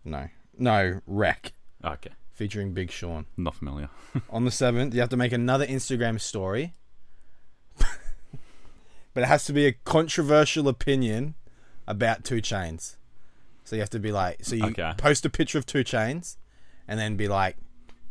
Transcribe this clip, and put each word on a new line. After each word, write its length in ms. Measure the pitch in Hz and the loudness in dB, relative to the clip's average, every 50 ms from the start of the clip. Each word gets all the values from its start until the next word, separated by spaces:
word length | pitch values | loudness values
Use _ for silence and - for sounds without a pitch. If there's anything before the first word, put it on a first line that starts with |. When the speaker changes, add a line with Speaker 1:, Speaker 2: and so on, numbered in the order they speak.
| - | -10
Speaker 1:
No. 260 | 82 76 67 71 82 - - - - - | -8 -8 -8 -8 -10 -12 -18 -20 -14 -6
No, 440 | - 123 120 107 101 95 92 90 95 - | 0 2 4 4 4 4 2 0 -4 -6
Wreck. 480 | - 98 101 104 80 73 - - - - - - - - - - | -4 0 2 2 2 2 0 -6 -14 -14 -14 -16 -16 -12 -8 -8
Speaker 2:
Okay. 280 | 80 73 - - - - - - - | -8 -8 -8 -12 -14 -14 -12 -12 -12
Speaker 1:
Featuring 420 | - - 110 98 101 104 98 98 87 | -8 -6 -6 -4 -4 -4 -4 -4 -2
Big 180 | 95 92 87 | -4 -4 -6
Sean. 340 | - - - 87 82 78 73 - - | -6 -8 -6 -6 -6 -6 -8 -8 -6
Speaker 2:
Not 200 | - 87 76 - | -4 -4 -4 -4
familiar. 340 | - 73 69 69 73 71 71 - - - - | -6 -8 -6 -6 -6 -8 -8 -10 -14 -12 -6
<laughs> 200 | - 127 - - | -6 -6 -6 -4
Speaker 1:
On 160 | - 117 123 | -2 0 0
the 60 | 123 | 2
seventh, 420 | - - 135 123 120 120 127 123 113 | 2 2 2 4 4 2 2 2 2
you 60 | 120 | 0
have 100 | 120 117 | 0 2
to 80 | 131 | 2
make 140 | 123 123 117 | 2 2 2
another 340 | 123 120 120 123 131 135 143 | 2 2 2 4 2 2 2
Instagram 560 | 123 135 131 - - 131 117 120 113 113 107 | 0 -2 -2 -2 -2 0 0 2 0 0 -2
story. 520 | - - - 104 92 92 98 120 156 175 - - - - - - - - - - - - - - - - - - - - - - | -4 -4 -4 -4 -2 -2 -2 -2 -2 -4 -8 -14 -18 -18 -16 -14 -14 -12 -12 -12 -12 -12 -14 -14 -14 -16 -18 -18 -20 -2 4 6
<laughs> 60 | - - - - - - - - - - - - - - - - - - - - - - - - - - - | 6 6 6 2 -2 -2 -2 -2 -4 -10 -8 -10 -10 -10 -12 -12 -12 -12 -14 -16 -18 -16 -16 -16 -12 -4 0
But 100 | 127 123 | 2 4
it 40 | |
has 160 | 123 147 147 - | 6 6 4 4
to 80 | - 143 | 2 4
be 120 | 147 147 | 6 6
a 80 | 139 113 | 6 4
controversial 960 | - - - - 160 165 151 - 180 151 139 151 151 151 - - 160 143 135 | 2 0 2 4 4 4 4 2 0 4 6 8 8 8 6 4 2 2 2
opinion 680 | 120 - - 143 139 135 127 110 107 113 143 151 156 - - - - - - - - - - | 2 2 2 2 4 4 4 2 0 0 -2 -4 -6 -8 -12 -14 -18 -20 -16 -12 -12 -8 -6
about 360 | - 104 98 113 113 113 - - | -4 -2 2 2 2 2 0 -2
two 180 | - 127 113 | -2 -2 -2
Chainz. 540 | - - 117 95 90 82 82 82 - - - - - - - - - - - - - - - - - | 0 0 -2 -2 -2 -4 -6 -8 -10 -12 -14 -16 -18 -16 -14 -12 -12 -12 -14 -16 -18 -18 -18 -16 -10
So 100 | - 113 | -6 -2
you 60 | 110 | -2
have 80 | 101 98 | -2 -2
to 100 | - 110 | -2 -4
be 120 | 101 107 | -2 0
like, 340 | 104 98 92 90 - - - | 0 2 0 0 -2 -4 -4
so 100 | 104 131 | -2 0
you 100 | 113 104 | 0 0
Speaker 2:
Okay. 260 | 107 117 - 82 80 80 | 0 0 0 -2 -2 0
Speaker 1:
post 280 | - 143 147 147 - - | 4 4 6 6 4 2
a 40 | 160 | 0
picture 280 | - - 156 - - | 2 0 0 2 0
of 80 | 151 123 | -2 -2
two 180 | - - 143 123 | 0 0 0 0
Chainz 540 | - 131 113 110 117 143 175 170 - - - - - - - - - - - - | 2 2 0 0 0 -2 -4 -8 -10 -14 -14 -16 -18 -18 -18 -18 -16 -16 -14 -10
and 100 | - 107 110 | -8 -6 -4
then 180 | 107 107 107 | -2 -2 0
be 100 | 98 107 | 0 0
like, 300 | 101 98 98 95 92 - - - - - - - - - - - - | 2 2 2 2 2 0 -4 -8 -10 -14 -16 -18 -18 -14 -10 -8 -6